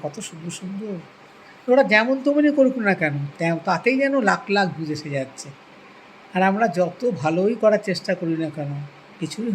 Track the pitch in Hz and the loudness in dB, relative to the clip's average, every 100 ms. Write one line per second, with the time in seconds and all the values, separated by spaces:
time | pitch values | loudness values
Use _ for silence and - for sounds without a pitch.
0 | 147 214 - 160 170 - 185 196 214 175 | -10 -10 -14 -12 -12 -12 -10 -10 -8 -10
1 | - - - - - - - 254 190 214 | -14 -20 -20 -20 -20 -12 2 4 6 4
2 | 240 269 277 294 294 294 262 262 208 180 | 2 0 2 4 4 4 4 4 0 2
3 | 156 143 143 - 165 165 190 165 240 262 | 0 -2 -6 -4 -2 -2 0 0 2 2
4 | 277 269 202 175 - 202 185 143 156 147 | 2 2 2 0 0 0 0 -2 -6 -6
5 | 147 139 131 - 143 - - - - - | -4 -6 -6 -10 -18 -20 -20 -20 -20 -20
6 | - - - 185 190 202 226 180 170 - | -20 -20 -6 2 2 4 0 2 -2 0
7 | 240 185 156 170 196 233 214 208 202 175 | -2 0 0 2 0 4 4 4 0 -4
8 | - 180 165 160 156 151 143 143 143 - | -2 -4 -2 -2 -4 -6 -8 -8 -10 -16
9 | - - 165 - 233 | -20 -10 -10 -6 -2